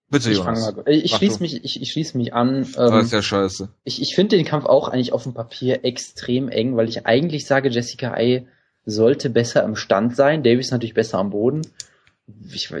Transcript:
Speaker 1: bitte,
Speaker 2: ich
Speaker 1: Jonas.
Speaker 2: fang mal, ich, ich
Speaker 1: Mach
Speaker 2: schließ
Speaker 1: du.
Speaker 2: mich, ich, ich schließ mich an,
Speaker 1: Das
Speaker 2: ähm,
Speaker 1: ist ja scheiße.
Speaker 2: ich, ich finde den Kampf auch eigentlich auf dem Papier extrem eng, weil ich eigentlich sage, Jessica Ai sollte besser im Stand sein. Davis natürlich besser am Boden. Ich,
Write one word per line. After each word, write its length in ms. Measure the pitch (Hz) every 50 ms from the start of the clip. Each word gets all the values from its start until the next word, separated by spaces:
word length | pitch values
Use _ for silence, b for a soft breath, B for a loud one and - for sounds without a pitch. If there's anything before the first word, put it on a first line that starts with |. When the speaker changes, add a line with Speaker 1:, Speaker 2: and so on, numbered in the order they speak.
| _ -
Speaker 1:
bitte, 220 | 143 139 117 113
Speaker 2:
ich 80 | 104 95
Speaker 1:
Jonas. 260 | 90 117 113 113 113
Speaker 2:
fang 100 | 107 98
mal, 80 | - - -
ich, 160 | 151 160 -
ich 60 | -
Speaker 1:
Mach 60 | 113 107
Speaker 2:
schließ 200 | 190 208 110 104
Speaker 1:
du. 40 |
Speaker 2:
mich, 220 | 175 160 139 - -
ich, 180 | 135 - -
ich 80 | - -
schließ 240 | - 156 160 - -
mich 180 | 123 117 120
an, 340 | - 117 120 127 135 135 131 131 -
Speaker 1:
Das 180 | - 123 117
Speaker 2:
ähm, 60 | 107 113
Speaker 1:
ist 120 | 117 113
ja 100 | 113 104
scheiße. 460 | 104 - 107 98 98 95 - - 95 - - _
Speaker 2:
ich, 180 | - - - -
ich 140 | - - -
finde 220 | - 196 220 240
den 80 | 180 156
Kampf 180 | - 151 147 -
auch 220 | - 131 139 - -
eigentlich 240 | - 131 123 123
auf 120 | - 123 -
dem 100 | 131 123
Papier 500 | 117 113 - - - 123 127 127 - -
extrem 640 | 127 123 - - - - - - - 123 131 139 120
eng, 280 | - 110 110 131 127
weil 120 | 113 113 113
ich 180 | 110 98 -
eigentlich 400 | - 113 135 160 170 151 143 -
sage, 240 | - 139 135 135 135
Jessica 420 | 117 117 120 - - - 127 117 -
Ai 320 | - 117 123 127 127 123 b b b b b b b b
sollte 420 | 110 107 107 110 120 143 143 - 131
besser 340 | 107 117 117 - - 139 104
im 100 | 107 110
Stand 400 | - - - 104 98 110 120 120
sein. 300 | - 135 143 156 160 127
Davis 260 | 117 120 127 127 -
natürlich 240 | 127 120 123 113 -
besser 240 | 110 110 - - 92
am 120 | 98 101
Boden. 320 | 101 104 110 131 143 156 160 - B B B B B B B B B B _ - - - - - -
Ich, 180 | - - - - 76